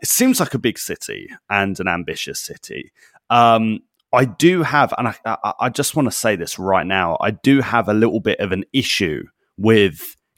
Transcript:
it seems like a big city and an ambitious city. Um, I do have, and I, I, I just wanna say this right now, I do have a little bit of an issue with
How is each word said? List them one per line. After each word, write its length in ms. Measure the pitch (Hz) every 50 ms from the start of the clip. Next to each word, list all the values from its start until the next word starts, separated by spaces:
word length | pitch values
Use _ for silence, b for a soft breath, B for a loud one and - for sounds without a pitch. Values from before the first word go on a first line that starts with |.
it 60 | - -
seems 300 | - - 247 262 254 -
like 140 | 175 -
a 60 | - 120
big 200 | - 117 98 -
city 520 | - - - - - - - - - - - - _ -
and 320 | 101 101 98 98 95 -
an 80 | 92 90
ambitious 520 | 87 87 85 76 80 - - 71 69 -
city. 520 | - - 71 - - - - - - - _ b b b b b b -
Um, 520 | 117 120 120 117 113 113 110 110 110 - - _ _ _ _ -
I 120 | - 123 135
do 380 | 123 98 - 151 175 185 175
have, 320 | 156 127 139 147 135 - -
and 120 | - 123 113
I, 80 | 104 - -
I, 260 | 110 110 - - 104 - -
I 60 | 113 127
just 280 | 117 - 139 - -
wanna 160 | 156 139 113
say 240 | - - - 113 104
this 240 | 87 82 - - -
right 260 | 92 95 95 92 78
now, 320 | 90 95 95 90 85 82 -
I 120 | - 104
do 280 | 104 - - 135 139 139
have 280 | 120 95 110 120 104 101
a 40 |
little 280 | 104 107 110 113 95 113
bit 180 | 90 107 76 -
of 140 | 101 95
an 120 | 92 95 - _
issue 520 | - 135 - - - - 101 82 76 60 - - _ _ _ _ _ -
with 580 | 98 110 113 107 101 95 76 - - - - _ _ _ _